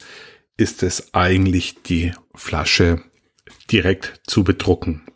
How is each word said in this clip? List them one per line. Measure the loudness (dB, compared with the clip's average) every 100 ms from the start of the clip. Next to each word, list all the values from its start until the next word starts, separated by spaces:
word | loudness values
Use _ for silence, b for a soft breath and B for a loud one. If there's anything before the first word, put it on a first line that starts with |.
| B B B B B -2
ist | -2 -2
es | -4 -4 -4
eigentlich, | 0 2 2 2 0 -2 -10
die | -4 -2 -2 -6 _
Flasche | -16 -6 -4 0 2 2 2 -4 _ _ _ -20 -20 -2
direkt | 2 2 -2 -6 -12 -2
zu | 0
bedrucken | 2 0 0 -2 -2 -8 -12